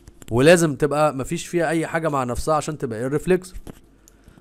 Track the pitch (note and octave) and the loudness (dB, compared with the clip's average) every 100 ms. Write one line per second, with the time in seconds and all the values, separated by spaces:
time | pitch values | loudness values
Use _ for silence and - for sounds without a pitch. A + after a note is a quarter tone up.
0 | - - - A2+ D3 F3+ E3 B2+ D3 C#3+ | -20 -20 -4 4 6 6 4 0 -2 2
1 | D3+ C3 A#2+ E3+ - F3 D#3 E3 C#3+ E3 | 0 0 -6 -8 -4 -2 0 -2 -2 -4
2 | D#3+ C#3+ B2 A#2 - D3+ C#3+ D3+ C3+ A2 | -2 -2 -2 -4 0 -2 -2 -6 -6 -6
3 | B2+ D3+ F3 F3+ F#3 - - - - _ | -4 -2 2 0 0 -14 -16 -18 -20 _
4 | _ _ - - | _ _ -20 -20